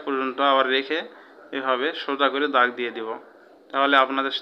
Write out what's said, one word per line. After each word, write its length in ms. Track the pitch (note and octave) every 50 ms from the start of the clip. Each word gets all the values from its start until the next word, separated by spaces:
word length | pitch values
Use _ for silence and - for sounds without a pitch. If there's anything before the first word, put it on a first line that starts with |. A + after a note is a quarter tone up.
| -
পর্যন্ত 360 | C#3+ C#3 C3 C3+ C3 B2 C#3
আবার 280 | C#3 C#3+ C3+ C3+ C3 B2+
রেখে 340 | C3 C3+ C3+ C3+ D#3 E3 G#3 - - - - - - - - -
এভাবে 400 | - C#3 C3 C3 C3 B2 C3+ D#3 E3 - -
সোজা 220 | - C#3 C3+ C#3+ C3+
করে 200 | B2+ C#3 D3 C#3+
দাগ 260 | C3+ B2+ B2 B2 A#2+
দিয়ে 160 | A#2+ A#2+ A#2
দিব, 280 | A2 A#2 A2 A2 A#2 A2 - - - - - - - - _ -
তাহলে 260 | - C3+ C#3 C#3 C#3+
আপনাদের 340 | C3+ C3 B2+ C#3 C3+ C3+ C#3 C3 -